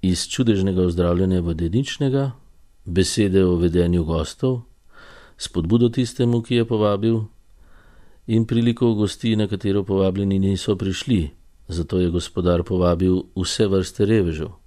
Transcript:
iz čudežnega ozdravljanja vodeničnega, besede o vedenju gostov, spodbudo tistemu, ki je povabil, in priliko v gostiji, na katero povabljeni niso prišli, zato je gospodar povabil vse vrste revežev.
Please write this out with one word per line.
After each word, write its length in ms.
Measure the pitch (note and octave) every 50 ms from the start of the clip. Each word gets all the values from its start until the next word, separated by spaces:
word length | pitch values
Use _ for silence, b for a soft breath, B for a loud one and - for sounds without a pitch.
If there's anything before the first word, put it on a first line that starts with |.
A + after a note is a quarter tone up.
| -
iz 240 | F#2 F2+ E2+ -
čudežnega 560 | - - - C3 A#2 G#2+ G2 F#2+ G2 F#2 F#2 F2+
ozdravljanja 580 | F2+ F2 E2+ F2 F2 F2 F2 F#2+ F#2 F#2 F#2
vodeničnega, 880 | E2+ E2+ E2 D#2+ F2 E2 F2 A#2+ C#3 - - - D3 C3+ B2+ C#3 C#3 C3+ A#2 - - - - - - - _ _ -
besede 600 | G#2 F2 F#2 F#2 - - - G#2+ G2 F#2 G2 F#2+
o 80 | F#2 F2+
vedenju 480 | E2+ F2 F2 E2 F2 F2 E2+ F2 F2 E2
gostov, 520 | D#2 E2 E2 D#2 - - - - C3 B2+ B2 A#2 - - _ _ B B B B B B B B B B B
spodbudo 500 | - - - F2+ D#2+ E2+ G#2+ A#2 A#2+ A#2+
tistemu, 520 | A#2+ - B2+ A2+ - - B2 A#2+ A#2+ A#2+ A2+
ki 120 | - B2
je 100 | A#2+ A#2
povabil, 540 | A2+ A#2+ G#2+ G#2+ G#2 G2+ G2 G#2+ A2+ A2+ A2+ G#2+ G#2+ - - _ _ - b b b b b b b b b b b b b b
in 200 | - A2 A2+ A2+
priliko 420 | A2+ A#2+ A#2 A#2 A#2+ A2+ - B2 A#2
v 40 | A2+
gostiji, 420 | G#2 G#2+ G2 - - - A#2 A2
na 100 | G#2+ G#2+
katero 380 | G2 G#2 F#2+ - G#2 G2 G2+ G2
povabljeni 540 | G2 G2 F#2+ F#2+ F#2+ F#2 G2 G2+ G2 G2 F#2+
niso 360 | G2 G2 G2 F2+ - - G#2
prišli, 540 | F2+ - F#2+ F#2 - - - B2 G2 D#2+ C#2 - - - - _ _ - -
zato 320 | F2 F2 E2 - - F#2
je 100 | F2+ F2
gospodar 540 | E2 F2 E2+ - - - F2 F2+ F2 E2+ E2+
povabil 540 | - G2 F2+ F2+ F2 F2 E2+ F#2 F#2 F#2 F#2 - - -
vse 300 | - F2+ E2+ - - A2+
vrste 380 | G2+ G2 F#2+ F#2 - - - G#2
revežev. 440 | G2+ A2+ A2 F#2+ E2+ D#2 D#2 D#2+ - F2+ - _